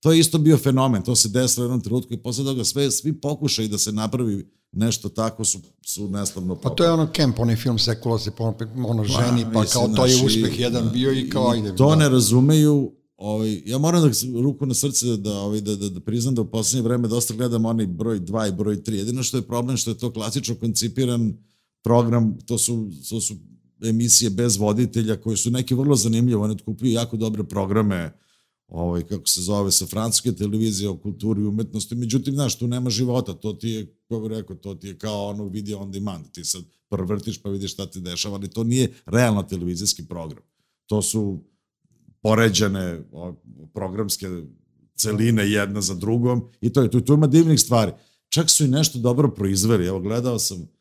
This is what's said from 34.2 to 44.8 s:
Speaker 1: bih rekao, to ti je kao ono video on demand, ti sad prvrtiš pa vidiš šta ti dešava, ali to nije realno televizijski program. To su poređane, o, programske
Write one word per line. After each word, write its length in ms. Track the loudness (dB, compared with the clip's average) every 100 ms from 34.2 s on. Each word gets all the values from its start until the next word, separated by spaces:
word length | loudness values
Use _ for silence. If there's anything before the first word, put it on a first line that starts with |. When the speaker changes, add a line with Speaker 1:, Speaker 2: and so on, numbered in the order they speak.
Speaker 1:
bih 160 | -6 -10
rekao, 180 | -10 -14
to 180 | -14
ti 140 | -12 -14
je 100 | -10
kao 280 | -8 -6 -6
ono 180 | -6 -8
video 320 | -8 -8 -10
on 140 | -10
demand, 320 | -8 -8 -10 -14
ti 120 | -14
sad 180 | -8 -10 -10 _ _
prvrtiš 540 | -6 -4 -4 -6 -8
pa 60 | -8
vidiš 220 | -6 -8
šta 140 | -8 -10
ti 140 | -10
dešava, 340 | -10 -6 -6
ali 140 | -8 -8
to 160 | -4
nije 280 | 0 2 0 -2 -2
realno 360 | 2 4 2
televizijski 600 | -2 -4 -4 -4 -4 -4
program. 380 | -8 -12 -12 -14 _ _ _ _ _
To 160 | -2
su 360 | 0 -2 -4 -6 -12 _ _ _ _ _ _ _
poređane, 800 | 2 4 4 4 0 -2 -4 -8 -12
o, 220 | -16 -14 -16 -20 -20 -16
programske 520 | -10 -8 -6 -6 -6 -6 -10 -12 _ _ _